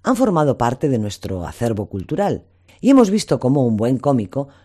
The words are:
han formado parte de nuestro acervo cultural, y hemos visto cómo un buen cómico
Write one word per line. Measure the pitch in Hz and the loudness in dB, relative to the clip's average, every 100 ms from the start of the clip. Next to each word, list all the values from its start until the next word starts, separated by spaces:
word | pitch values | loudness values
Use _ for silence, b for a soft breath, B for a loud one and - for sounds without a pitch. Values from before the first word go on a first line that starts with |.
han | - 247 | -2 0
formado | 254 170 151 120 | 2 2 2 2
parte | 120 123 151 | -2 -2 -2
de | 127 | -2
nuestro | 104 - 95 92 80 | -2 -8 -8 -8 -8
acervo | - 117 107 101 | -6 -4 -4 -6
cultural, | 98 87 151 202 123 - _ b b | -8 -8 -4 -2 -4 -8 _ b b
y | 208 | 4
hemos | 269 220 | 6 6
visto | 208 - 135 | 2 -2 -2
cómo | 123 143 123 | 0 2 2
un | 107 | 0
buen | 117 131 | 0 0
cómico | 143 135 98 135 139 b | 0 -2 -2 -8 -10 b